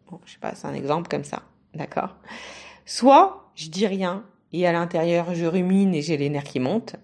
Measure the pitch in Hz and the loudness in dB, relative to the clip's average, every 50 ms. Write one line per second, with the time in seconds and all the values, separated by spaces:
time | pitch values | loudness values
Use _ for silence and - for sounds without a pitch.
0 | _ - 170 165 _ - - - - - - - - 147 139 139 135 139 147 170 | _ -20 -20 -20 _ -20 -18 -12 -12 -12 -10 -10 -10 -10 -10 -8 -4 -4 -4 -4
1 | 170 - 151 147 143 143 - - - _ _ _ _ _ - 160 147 - - - | -4 -4 -6 -8 -8 -8 -10 -12 -12 _ _ _ _ _ -14 -12 -12 -8 -6 -6
2 | - 196 - - - - - - - - - - - - - - _ - - - | -6 -6 -8 -14 -20 -20 -18 -18 -18 -18 -18 -20 -20 -20 -20 -20 _ -14 -4 2
3 | 233 269 277 302 381 381 - - - _ _ - 156 160 160 185 214 196 190 190 | 6 8 8 8 8 6 2 -6 -20 _ _ -16 -14 -10 -4 -2 -2 0 0 0
4 | 190 175 185 196 240 - _ _ _ _ - 165 180 175 170 170 175 170 175 165 | -2 -2 -4 -4 -8 -14 _ _ _ _ -4 0 2 2 2 2 0 0 0 0
5 | 165 170 170 170 165 170 175 170 170 165 165 190 180 185 190 196 196 196 180 151 | 0 2 2 0 0 -2 -2 -2 -2 0 0 0 2 4 4 4 4 4 2 0
6 | 147 160 165 139 143 143 147 143 143 - - 135 127 131 190 226 - - - - | -2 -2 -2 0 0 -2 -2 -4 -6 -4 -4 -2 0 0 0 -2 -4 -6 -12 -18